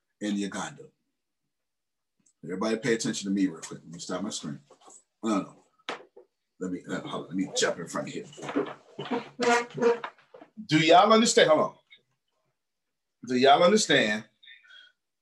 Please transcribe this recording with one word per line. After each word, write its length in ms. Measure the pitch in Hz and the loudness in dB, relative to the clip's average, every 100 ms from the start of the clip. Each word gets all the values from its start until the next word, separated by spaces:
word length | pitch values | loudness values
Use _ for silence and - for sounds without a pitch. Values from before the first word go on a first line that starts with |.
| _ _ | _ _
in 160 | 104 101 | -6 -4
Uganda. 480 | 98 98 85 - - _ _ _ _ _ _ _ _ _ _ _ _ _ _ _ | -6 -8 -12 -14 -20 _ _ _ _ _ _ _ _ _ _ _ _ _ _ _
Everybody 320 | 80 92 110 113 | -12 -6 -4 -2
pay 180 | 120 113 | -2 -2
attention 340 | 117 107 98 | -4 -6 -4
to 40 | |
me 140 | 98 95 | -2 -2
real 140 | - | -4
quick. 180 | - - 82 | -16 -18 -18
Let 80 | |
me 60 | 85 | -16
stop 220 | - 90 | -10 -8
my 60 | 107 | -8
screen. 300 | - 80 71 _ _ - - _ _ | -10 -10 -14 _ _ -20 -20 _ _
No, 60 | 113 | -4
no, 120 | 98 | -4
no. 540 | - - _ _ - - - - _ _ _ - | -4 -14 _ _ -14 -14 -16 -20 _ _ _ -12
Let 120 | 90 | -10
me, 80 | 90 - | -10 -10
uh, 100 | 67 - | -10 -10
hold 160 | 82 | -12
on. 40 | - | -8
Let 60 | 95 | -6
me 120 | - - | -4 -2
jump 240 | - - | -4 -4
in 80 | 82 | -8
front 200 | 73 69 | -10 -8
of 40 | |
here. 120 | - - - - - - - _ - - 240 - - 240 240 240 - 233 233 - - _ - - - - | -12 -14 -14 -8 -6 -6 -10 _ -16 -8 -8 -8 -4 0 2 0 -2 0 0 -6 -18 _ -20 -20 -18 0
Do 140 | 156 | 2
y'all 340 | 160 175 214 | 6 6 8
understand? 360 | 220 233 220 170 | 4 4 4 4
Hold 120 | 151 | 4
on. 120 | - - _ - _ _ _ _ _ _ _ _ _ _ _ _ 120 | 0 -6 _ -20 _ _ _ _ _ _ _ _ _ _ _ _ -4
Do 80 | 123 | 4
y'all 240 | 135 151 | 6 8
understand 600 | 180 214 - 139 110 107 - _ - - - - _ _ _ _ | 6 4 4 2 2 -2 -8 _ -20 -20 -20 -20 _ _ _ _